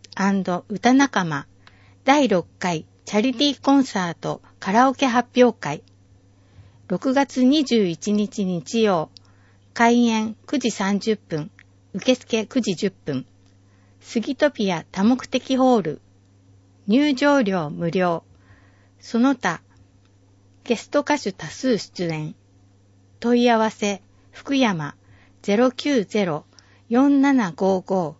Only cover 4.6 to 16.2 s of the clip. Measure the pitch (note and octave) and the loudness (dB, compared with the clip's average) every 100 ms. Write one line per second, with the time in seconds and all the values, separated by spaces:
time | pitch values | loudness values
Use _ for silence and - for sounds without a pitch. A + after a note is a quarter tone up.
4.6 | F#3+ A3 C4+ B3+ C4+ A#3+ - B3 B3 - | 0 4 4 2 0 0 0 4 4 2
5.6 | D3 C#3+ - _ _ _ _ _ _ - | -8 -10 -14 _ _ _ _ _ _ -20
6.6 | - _ - F3+ C4+ C4+ C4+ B3+ B3+ D#4 | -20 _ -8 -4 0 0 0 2 4 4
7.6 | C4 A#3 F#3 E3 G3+ G#3 G3+ - F#3 F3 | 2 0 0 -2 -2 -2 -2 -4 -4 -4
8.6 | - A#3 G#3+ E3+ D3+ - _ _ _ _ | -4 0 2 2 -2 -12 _ _ _ _
9.6 | _ - A#3 A#3+ A#3 A3 A3 - - C#4+ | _ 0 4 4 2 0 -4 -10 -6 -4
10.6 | A#3 - G3 G3+ A3 G#3+ - D#3 D#3 _ | -4 -4 -2 -2 -2 -4 -4 -8 -8 _
11.6 | - _ _ F#3+ - B3+ - A3 G#3 C4 | -20 _ _ -6 -2 -2 -2 -4 -2 -4
12.6 | G#3+ E3 G3 - - C3 - _ _ _ | -2 -2 -4 -6 -8 -8 -8 _ _ _
13.6 | _ _ _ _ - A#3 B3+ C4+ D4 - | _ _ _ _ -8 -6 -4 -2 -2 0
14.6 | G3 D#3+ - F#3 G#3+ B3+ - B3+ - C4 | -4 -4 -6 -2 0 0 -2 -6 -2 0
15.6 | C4 A#3 D#3+ - _ _ | 2 2 0 -8 _ _